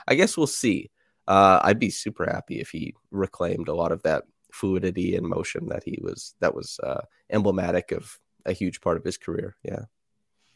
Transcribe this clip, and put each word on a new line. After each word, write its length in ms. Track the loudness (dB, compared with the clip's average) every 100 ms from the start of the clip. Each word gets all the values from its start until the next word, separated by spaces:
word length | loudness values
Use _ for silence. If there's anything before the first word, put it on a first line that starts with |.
| 0
I 80 | 4
guess 220 | 4 2
we'll 100 | 0
see. 440 | 2 0 0 -2 _ _ _ 4
Uh, 320 | 8 10 8
I'd 160 | 6 4
be 100 | 2
super 360 | -2 -6 -4 -4
happy 360 | -4 -6 -8
if 80 | -8
he 260 | -8 -8 -12 _
reclaimed 560 | -4 -4 -2 -2 -2 -2
a 80 | 0
lot 160 | 0
of 100 | 0
that 200 | 0 0 -4 _ _
fluidity 640 | -4 -2 0 0 -2 0 0
and 100 | -2
motion 400 | -4 -4 -6 -6
that 140 | -8
he 160 | -8 -8
was, 340 | -8 -10 -12 -2
that 160 | -2 -2
was, 240 | -8 -8
uh, 180 | -6 -6 -8 _ -4
emblematic 600 | 0 2 0 0 0 -2
of 260 | -6 -8 -20 _ _ -6
a 80 |
huge 260 | -4 -4 -4
part 160 | -2 -2
of 80 |
his 140 | -2 -6
career. 400 | -6 -6 -6 -10
Yeah. 220 | -10 -10 -12 _ _ _ _ _ _